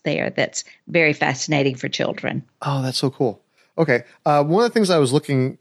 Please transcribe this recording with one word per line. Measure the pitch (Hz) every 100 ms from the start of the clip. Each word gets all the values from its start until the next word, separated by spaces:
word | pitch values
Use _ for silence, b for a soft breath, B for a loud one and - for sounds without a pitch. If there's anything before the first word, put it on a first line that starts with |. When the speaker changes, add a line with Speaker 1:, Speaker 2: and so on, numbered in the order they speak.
Speaker 1:
there | 151 - -
that's | - - - B B -
very | 170 156
fascinating | 139 151 135 - 143 139
for | 127 135
children. | - - - - - - _
Speaker 2:
Oh, | 147 139
that's | 131 -
so | 135
cool. | - 123 98 _ _ _ -
Okay. | 156 120 b b
Uh, | 156 147
one | 147 190
of | 240
the |
things | 226 185
I | 165
was | 131
looking, | 147 - 135 131 -